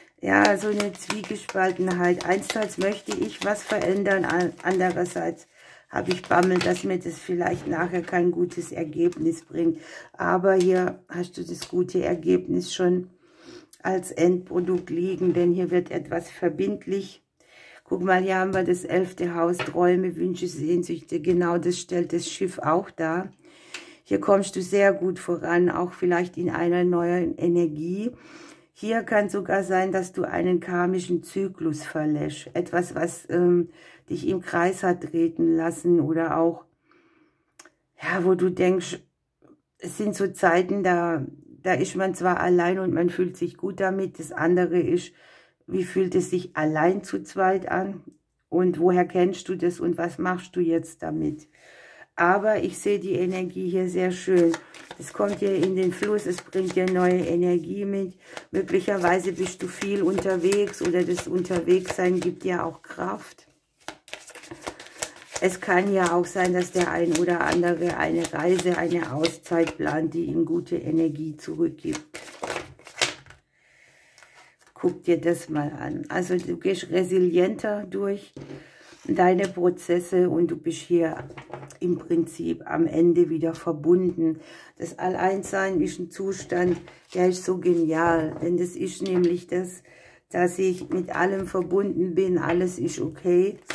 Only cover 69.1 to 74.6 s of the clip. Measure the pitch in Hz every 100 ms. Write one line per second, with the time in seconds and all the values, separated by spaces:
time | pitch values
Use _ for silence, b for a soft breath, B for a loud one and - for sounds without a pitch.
69.1 | 135 160 - - 170 165 - 151 151 160
70.1 | 160 160 156 156 170 - 175 - 160 160
71.1 | 147 160 151 - 156 165 - 160 151 -
72.1 | - - - - - - - - - -
73.1 | - - - _ b b b b b b
74.1 | b b b b b